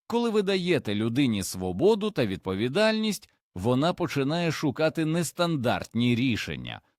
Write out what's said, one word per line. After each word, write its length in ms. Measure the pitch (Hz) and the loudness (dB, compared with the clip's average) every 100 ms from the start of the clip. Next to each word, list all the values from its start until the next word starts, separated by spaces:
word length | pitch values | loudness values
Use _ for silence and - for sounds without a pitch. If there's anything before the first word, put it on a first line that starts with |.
| - | -4
Коли 240 | 233 233 | -2 2
ви 120 | 214 | 2
даєте 520 | 190 196 175 151 - | 2 0 2 0 0
людині 480 | 104 113 117 135 104 | 0 0 2 2 2
свободу 680 | 90 95 92 90 180 220 208 | -2 -4 -4 2 2 2 0
та 160 | - 110 | -2 -2
відповідальність, 1040 | 92 95 95 123 156 220 220 220 202 - _ _ | -2 -4 -2 -2 0 0 0 -2 -4 -8 _ _
вона 380 | 90 113 127 160 | -4 0 2 2
починає 600 | 180 175 143 135 165 170 | 0 -2 -2 0 0 0
шукати 520 | - 151 135 156 - | 0 -2 0 0 0
нестандартні 1080 | 156 165 160 - 170 156 117 92 - 113 120 | 0 0 -2 -2 0 0 0 0 -2 0 2
рішення. 640 | 117 131 101 - 67 60 57 - | 2 2 -2 -4 -8 -8 -12 -16